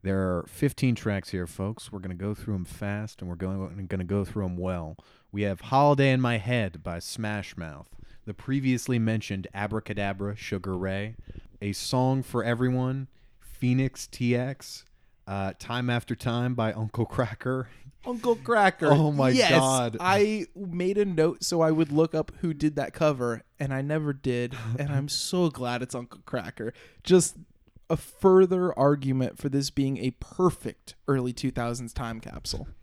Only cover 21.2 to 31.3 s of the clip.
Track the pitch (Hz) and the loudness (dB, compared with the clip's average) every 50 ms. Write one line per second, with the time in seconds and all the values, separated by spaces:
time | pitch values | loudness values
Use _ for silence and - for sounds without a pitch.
21.2 | 160 170 - - - - 175 170 160 160 160 156 165 147 143 151 165 160 - 160 | 4 4 2 0 -4 -2 2 2 4 4 4 4 2 4 6 4 4 4 2 -2
22.2 | - - - - - 170 156 143 151 156 147 147 139 - - - 165 151 147 127 | -4 -4 -6 -4 -4 -4 -2 0 0 0 0 0 -4 -4 -2 2 2 2 2 2
23.2 | 123 120 117 113 - _ _ _ 147 135 135 131 135 143 151 160 151 147 139 139 | -2 -2 -2 -4 -8 _ _ _ -4 -2 -2 -2 -2 0 -2 0 0 -2 -4 -2
24.2 | - 131 123 120 123 120 127 123 113 113 117 131 147 143 143 139 139 147 - - | -2 -2 0 0 -2 -4 -6 -8 -6 -6 -4 -4 -2 -2 -2 -2 -2 -2 -4 -4
25.2 | - - - 180 180 165 139 127 123 120 120 123 127 127 - 123 123 - - 98 | -4 -2 0 2 2 2 0 -2 -4 -2 -2 -4 -4 -4 -6 -8 -8 -8 -16 -20
26.2 | _ - - 123 92 - - - 107 113 - - - - _ _ - - 180 185 | _ -6 -6 -6 -6 -6 -10 -8 -8 -8 -8 -10 -20 -20 _ _ 2 6 6 6
27.2 | 170 - - - - _ _ _ _ _ _ - _ _ 160 156 - - - - | 6 4 -4 -10 -20 _ _ _ _ _ _ -20 _ _ -4 -4 -4 -10 -12 2
28.2 | - 190 185 190 190 180 185 180 180 180 - - 135 143 147 143 135 135 131 131 | 4 8 8 8 8 6 4 0 0 -2 2 4 4 4 4 4 2 0 0 0
29.2 | 127 - - - - 143 135 139 139 139 - - 139 135 135 98 - 131 - _ | 0 -2 -4 -6 -6 -2 0 0 -2 0 0 0 0 0 0 -2 -2 -4 -4 _
30.2 | - - - - 180 180 - - - 117 - _ _ - - - _ - 143 131 | -14 -14 -2 2 2 2 2 0 -10 -12 -12 _ _ -20 -20 -12 _ 0 0 0
31.2 | 123 123 | 0 -2